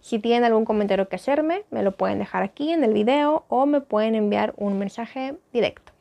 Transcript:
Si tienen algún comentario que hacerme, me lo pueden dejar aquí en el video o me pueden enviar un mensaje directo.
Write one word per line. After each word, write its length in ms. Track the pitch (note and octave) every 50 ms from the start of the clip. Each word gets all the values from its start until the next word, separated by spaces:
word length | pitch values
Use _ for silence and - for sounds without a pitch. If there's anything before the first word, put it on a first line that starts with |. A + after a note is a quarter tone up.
Si 180 | _ - - A3+
tienen 260 | G#3 A#3 A#3 A#3+ A#3+
algún 200 | A#3 A3+ A3 A3+
comentario 440 | A3 A3 G#3 G#3 G3+ G3+ F#3+ G3 F#3+
que 80 | -
hacerme, 480 | F#3 - - C#4 D4 D4+ D#4 E4+ G4 G#4 _
me 120 | - A3+ G3+
lo 100 | G3 G3
pueden 260 | - F#3+ F#3+ G3+ G3
dejar 240 | G3+ - - F#3 F#3
aquí 300 | G3+ _ - C#4+ D4+ E4+
en 100 | E4 C#4+
el 120 | A3+ G#3+
video 500 | G#3 G#3 A3+ C4 D4 D4 D4 D4+ D#4 - _
o 180 | - A#3+ C4+
me 140 | C#4+ D4 C#4+
pueden 340 | C#4 _ - G#3 G#3+ A3+ A3+
enviar 400 | A3 G#3+ G#3 G#3 G#3 G#3 A3 -
un 220 | - G3+ G3+ G3+ G3
mensaje 580 | G3+ G3 - - A#3 A3+ - C4+ C4 C4 C#4 F4+ _ _ _
directo. 400 | A#3+ G#3 C3+ - - _ - _ _